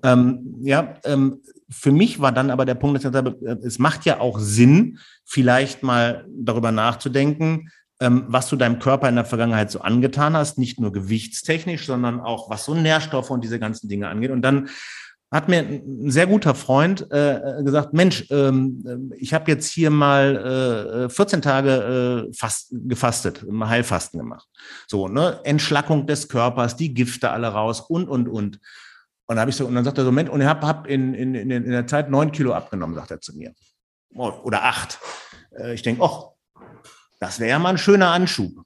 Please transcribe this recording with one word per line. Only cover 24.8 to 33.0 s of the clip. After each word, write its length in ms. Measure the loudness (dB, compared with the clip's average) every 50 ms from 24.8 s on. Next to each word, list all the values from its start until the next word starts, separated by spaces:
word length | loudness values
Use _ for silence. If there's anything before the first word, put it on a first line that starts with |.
| -18 _
So, 200 | -4 -4 -4 -2
ne? 320 | -2 0 0 0 -2 -4 -4
Entschlackung 640 | -2 0 0 0 2 0 0 2 2 0 0 0
des 240 | 0 -4 -4 -4 -4
Körpers, 460 | -2 0 0 0 0 0 -2 -2 -2
die 180 | -4 -6 -4 0
Gifte 380 | 0 -2 -2 -2 -4 -2 -2
alle 160 | -2 -2 -4 -2
raus 340 | -2 -2 -2 -2 -4 -6
und, 260 | -6 _ -4 -4 -4 -2
und, 200 | -2 -2 -2 -2
und. 320 | -2 -4 -4 -6 -6 -10 _ -20 -20 -20 -20 -20 -20 _ _ _ _ _ _
Und 100 | _ -2
da 60 | -2
hab 80 | 0 -2
ich 60 | -2
so, 100 | -4 -4
und 80 | -2 0
dann 100 | 0 0
sagt 140 | 0 0 0
er 80 | 2
so, 60 | 2
"Mensch, 180 | 2 2 0 0
und 120 | 0 0
ich 60 | 2 2
hab, 160 | 2 2 0
hab 220 | -2 -2 -4 -4
in, 280 | -4 -2 -2 -2 -2 -4
in, 200 | -4 -4 -4 -4
in, 160 | -4 -4 -4
in 220 | -4 -4 -2 -2
der 160 | -2 -2 -2 -2
Zeit 240 | -2 -2 -2 0
neun 200 | 2 2 2 2
Kilo 220 | 0 -2 -2 0 0
abgenommen", 420 | -2 -6 -6 -8 -6 -6 -6 -8
sagt 160 | -10